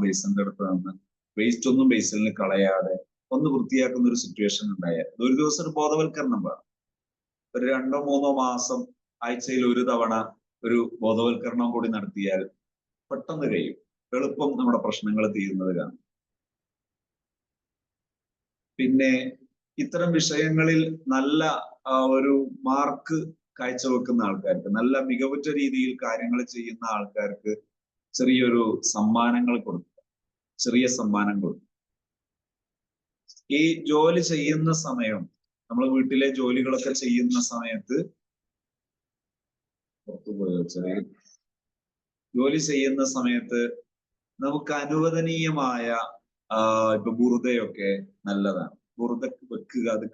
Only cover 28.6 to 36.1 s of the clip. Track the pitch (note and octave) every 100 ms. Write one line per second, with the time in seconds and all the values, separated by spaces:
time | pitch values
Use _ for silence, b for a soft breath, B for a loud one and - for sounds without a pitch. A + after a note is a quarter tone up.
28.6 | A2 - - G#2+ G#2+ A#2 A#2+ B2 B2 A#2+
29.6 | G2+ F2 - _ _ _ _ _ _ -
30.6 | B2 B2 B2+ B2 G#2+ G#2 G#2 G2+ E2+ -
31.6 | _ _ _ _ _ _ _ _ _ _
32.6 | _ _ _ _ _ _ _ - - C#3
33.6 | E3 D#3+ C#3+ D3+ D#3+ F3 E3 D#3 D3 D#3
34.6 | D#3+ D#3+ D3 B2 A2 G2+ - _ _ _
35.6 | - A#2 C3 C3 B2+